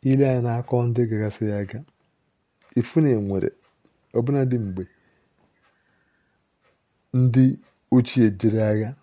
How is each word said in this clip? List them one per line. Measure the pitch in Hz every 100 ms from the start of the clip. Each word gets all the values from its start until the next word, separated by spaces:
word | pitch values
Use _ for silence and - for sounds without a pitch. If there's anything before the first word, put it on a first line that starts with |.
Ile | 131 135 139
anya | 127
n'akọ | 120 117 120 123
ndị | 120 117 117
gagasịrị | 107 107 - 110
aga, | 101 101 110 151 _ _ _ _ _ _ _ _ -
ịfụ | 113 160
na | 151
e | 117
nwere, | 101 98 - _ _ _ _ _ _
ọbụnadị | 117 117 139 127 123
mgbe | 104 92 92 _ _ _ _ _ _ _ _ _ _ _ _ _ _ _ _ _ _ _ _ _ _
ndị | 127 127 123 131 - _ _ _
ochie | 127 120 131 113
jere | 98 110 110 107
agha | 107 110 139